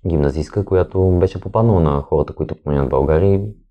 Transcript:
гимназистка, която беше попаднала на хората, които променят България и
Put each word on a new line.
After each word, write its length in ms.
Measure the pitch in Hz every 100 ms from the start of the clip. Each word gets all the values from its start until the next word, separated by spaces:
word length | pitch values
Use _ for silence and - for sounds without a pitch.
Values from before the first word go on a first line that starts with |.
| 87
гимназистка, 560 | 82 71 71 76 -
която 460 | 98 95 90 - 95
беше 300 | 90 92 92
попаднала 400 | 98 113 113 95
на 220 | 80 71
хората, 320 | 71 78 73
които 280 | - 80 82
променят 260 | - 71 67
България 460 | 67 69 78 98
и 200 | 98 101 107 _